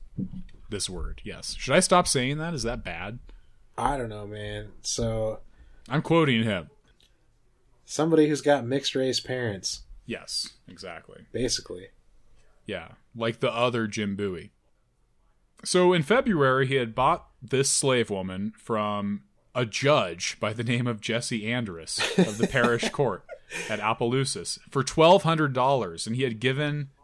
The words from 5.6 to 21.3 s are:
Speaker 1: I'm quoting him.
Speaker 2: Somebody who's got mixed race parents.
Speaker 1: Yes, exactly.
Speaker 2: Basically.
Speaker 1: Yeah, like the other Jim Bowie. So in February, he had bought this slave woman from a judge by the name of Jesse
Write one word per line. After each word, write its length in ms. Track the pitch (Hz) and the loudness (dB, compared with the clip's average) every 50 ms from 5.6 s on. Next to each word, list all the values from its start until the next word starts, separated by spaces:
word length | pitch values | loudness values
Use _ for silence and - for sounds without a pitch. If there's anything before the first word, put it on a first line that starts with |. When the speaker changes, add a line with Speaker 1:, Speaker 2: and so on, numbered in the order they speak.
| - - - - - - | -20 -20 -20 -18 -10 -4
Speaker 1:
I'm 100 | 123 156 | -4 -2
quoting 420 | - - 160 170 160 139 120 113 | 0 4 4 4 6 4 4 2
him. 280 | 113 113 101 90 78 - - _ _ _ _ _ _ _ _ _ _ _ _ _ _ _ _ _ _ _ _ _ _ | 2 2 0 -2 -4 -8 -18 _ _ _ _ _ _ _ _ _ _ _ _ _ _ _ _ _ _ _ _ _ _
Speaker 2:
Somebody 440 | - - - 151 165 160 156 151 151 | -10 -2 0 2 4 6 6 6 6
who's 100 | 151 135 | 4 2
got 240 | - 147 143 135 120 | 4 4 4 4 2
mixed 300 | 117 131 139 135 - - | -2 -2 -2 -2 -2 -2
race 260 | 135 131 131 120 - | 0 0 0 0 -2
parents. 640 | - - 127 127 123 113 101 92 87 - - - - - - - - | -4 -4 -4 -4 -2 -4 -4 -4 -6 -8 -8 -10 -12 -18 -20 -16 -10
Speaker 1:
Yes, 480 | - 110 - - - - - - - - _ - | -10 -10 -10 -8 -6 -6 -6 -6 -8 -12 _ -20
exactly. 600 | - 92 82 95 90 82 82 - - - - - _ | -20 -18 -16 -14 -14 -14 -14 -16 -18 -20 -20 -16 _
Speaker 2:
Basically. 580 | - 110 127 117 - - - - 87 90 92 - _ _ _ _ _ - - - - - - _ _ _ - | -4 -2 -2 0 -2 -4 -6 -8 -14 -14 -14 -18 _ _ _ _ _ -20 -20 -20 -20 -20 -20 _ _ _ -10
Speaker 1:
Yeah, 220 | - 101 87 82 - - _ _ _ - | -8 -8 -8 -8 -12 -18 _ _ _ -8
like 240 | 113 113 117 113 - | -4 -2 -2 -2 0
the 140 | - 120 | -2 0
other 340 | 110 117 120 127 120 117 113 | 2 2 2 2 2 0 -2
Jim 300 | 104 - 113 107 101 98 | -2 -2 -4 -4 -4 -4
Bowie. 340 | 95 104 98 90 82 101 104 _ _ _ _ _ _ _ _ _ _ _ _ _ _ _ _ _ _ _ _ _ - - | -4 -4 -4 -4 -6 -12 -16 _ _ _ _ _ _ _ _ _ _ _ _ _ _ _ _ _ _ _ _ _ -12 -4
So 280 | - - 180 180 180 | 2 4 6 6 6
in 100 | 180 170 | 6 4
February, 640 | 147 - 214 262 269 240 196 151 139 131 131 131 135 | 4 2 2 2 4 2 2 4 4 4 4 4 2
he 80 | 127 135 | 2 2
had 220 | 135 120 113 110 | 0 0 0 0
bought 320 | 123 127 147 170 - - _ _ - | 2 2 2 2 0 -4 _ _ -16
this 300 | 127 110 135 127 127 - | -6 0 2 2 2 2
slave 400 | - - - 135 131 120 113 - | 2 2 2 4 4 4 2 0
woman 420 | 101 95 92 92 92 92 101 110 - - | -2 -4 -4 -6 -6 -4 -6 -6 -8 -8
from 640 | - - 117 107 107 104 104 104 101 101 101 101 - _ _ _ _ _ - | -6 -2 -2 0 0 -2 -2 -2 -2 -4 -4 -6 -8 _ _ _ _ _ -4
a 100 | 123 123 | -4 -2
judge 720 | 107 95 - 135 139 151 135 104 90 85 87 - - - - | -2 -2 0 4 4 4 4 4 0 -4 -6 -6 -8 -6 -4
by 120 | 113 107 | -4 -4
the 120 | 107 117 117 | -2 -2 -2
name 240 | 117 123 120 120 123 | 0 0 0 0 -2
of 120 | 117 107 | -4 -4
Jesse 460 | - - 110 120 120 - | -4 -2 -2 -2 -2 -2